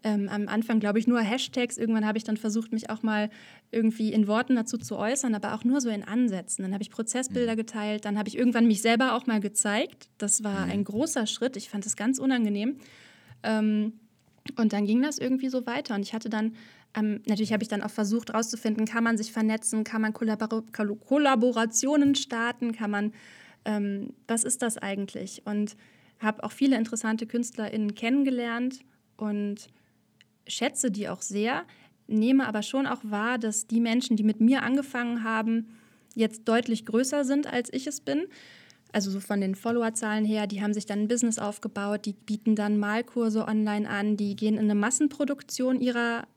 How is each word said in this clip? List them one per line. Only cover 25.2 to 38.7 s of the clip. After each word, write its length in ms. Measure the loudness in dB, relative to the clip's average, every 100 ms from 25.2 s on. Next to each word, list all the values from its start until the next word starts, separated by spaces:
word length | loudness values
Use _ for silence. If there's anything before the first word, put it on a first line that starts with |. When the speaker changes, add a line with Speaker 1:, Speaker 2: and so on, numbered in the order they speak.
| -12 -10 -4
Speaker 1:
Und 300 | -2 -2 -6 -20 _ _ _
hab 240 | -4 -4
auch 100 | -8
viele 240 | 0 2 2
interessante 500 | 0 -2 -2 -2 -2
KünstlerInnen 680 | -4 -4 -6 -6 -2 -4
kennengelernt 840 | -2 0 2 2 0 -2 -2 -4 -6 -20 _ _ -6
und 520 | -4 -2 -4 -6 -12 _ _ _ _ _ _ _ -10
schätze 440 | -4 -2 0 -2
die 180 | 0 -6
auch 140 | -6
sehr, 420 | -6 -2 -2 -2 -6 -20 -20 _ -2
nehme 400 | 2 6 4 4
aber 160 | -2
schon 240 | -2 -2 -2
auch 140 | -4
wahr, 360 | -4 -2 0 0
dass 280 | -2 -2 0
die 140 | 2
Menschen, 380 | 4 2 2 2
die 40 |
mit 200 | 2 6
mir 200 | 6 6
angefangen 600 | 4 0 0 -4 -4 -2
haben, 440 | -2 0 2 0 -2 -14 _ _ _
jetzt 280 | 0 0 0
deutlich 400 | 2 2 2 -4
größer 400 | 0 0 2 0
sind, 260 | 2 2 0
als 220 | -2 -2
ich 140 | -4 -6
es 160 | -8
bin. 240 | -2 -2 -2 -10 -20 -20 -20